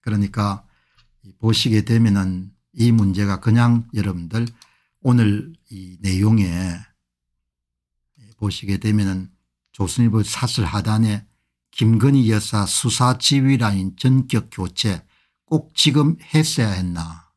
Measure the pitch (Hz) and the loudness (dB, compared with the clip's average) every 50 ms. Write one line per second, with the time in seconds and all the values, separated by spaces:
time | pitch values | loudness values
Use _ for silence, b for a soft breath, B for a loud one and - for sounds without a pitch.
0 | _ 107 104 104 101 98 - 113 104 101 98 101 _ _ _ _ _ _ _ _ | _ -2 -2 -2 -2 -2 -2 -4 -4 -4 -4 -6 _ _ _ _ _ _ _ _
1 | _ _ _ _ _ 98 95 _ - 113 110 - - 131 110 107 - - 113 113 | _ _ _ _ _ -20 _ _ -2 0 0 0 0 2 2 0 2 2 2 2
2 | 113 113 101 101 95 92 92 90 92 101 _ _ _ _ _ - 113 120 117 113 | 4 4 2 2 0 -2 -4 -6 -10 -12 _ _ _ _ _ 0 2 2 4 4
3 | 104 98 92 95 101 101 98 90 - 120 107 120 120 120 117 117 117 117 - 107 | 2 0 0 0 -2 -2 -2 -2 0 0 2 4 4 4 2 0 -2 -4 -6 -4
4 | 95 101 90 87 85 82 92 113 117 117 117 b b b b b b b b _ | -4 -4 -4 -6 -10 -8 -6 -6 -6 -6 -8 b b b b b b b b _
5 | _ 131 123 120 117 107 101 104 - 156 165 _ _ _ 110 98 95 92 92 85 | _ 2 4 4 4 2 2 -2 -6 -12 -16 _ _ _ -18 -18 -18 -18 -18 -8
6 | 98 98 92 92 101 107 113 110 101 90 85 85 92 92 85 90 107 _ _ _ | -4 -2 0 2 2 2 4 2 2 0 -2 -4 -4 -6 -8 -10 -14 _ _ _
7 | _ _ _ _ _ _ _ _ _ _ _ _ _ _ _ _ _ _ _ _ | _ _ _ _ _ _ _ _ _ _ _ _ _ _ _ _ _ _ _ _
8 | _ _ _ _ 117 101 _ _ 107 101 87 - - 98 98 98 - 110 107 107 | _ _ _ _ -20 -20 _ _ -4 -4 -4 -4 -6 -4 -4 -2 0 0 0 2
9 | 101 98 95 92 92 - _ _ _ _ _ _ _ _ _ - 101 92 - - | 0 0 -2 -4 -8 -12 _ _ _ _ _ _ _ _ _ -6 -6 -4 0 2
10 | 120 117 107 113 104 - - - - 120 - - 107 78 - 104 87 - 107 110 | 2 2 2 0 -2 -2 -4 -6 -4 -4 -2 -2 -2 -2 -2 -4 -2 0 0 0
11 | 113 110 104 104 - _ _ _ _ _ _ _ _ _ _ - 120 110 113 110 | 0 0 0 -4 -8 _ _ _ _ _ _ _ _ _ _ 0 2 2 4 4
12 | 113 139 139 135 123 110 110 107 104 - - 107 101 92 - - - 123 107 - | 4 4 4 4 4 4 2 0 -2 -2 -4 -4 -2 -2 -4 -2 -2 -2 -2 0
13 | 127 123 123 - - - 135 139 131 135 135 127 120 107 101 95 95 95 - - | 0 0 0 0 0 0 2 2 4 2 2 2 2 0 0 0 -2 -4 -8 -2
14 | - 127 131 131 131 131 - 117 - - - - 95 85 - - - 113 95 80 | 0 2 2 2 2 0 -2 -2 -2 -4 -8 -8 -8 -8 -6 -4 -4 -4 -4 -4
15 | - _ _ _ _ _ _ _ _ _ 160 160 156 _ _ - - 156 131 151 | -8 _ _ _ _ _ _ _ _ _ -2 -2 -2 _ _ 0 2 2 4 4
16 | 143 147 160 - - - - 156 156 156 - - 120 110 98 92 92 90 87 85 | 2 2 0 -2 -6 -2 0 0 0 2 0 -2 -2 0 0 -2 -4 -4 -4 -6
17 | 82 82 82 85 - _ _ | -8 -10 -12 -18 -20 _ _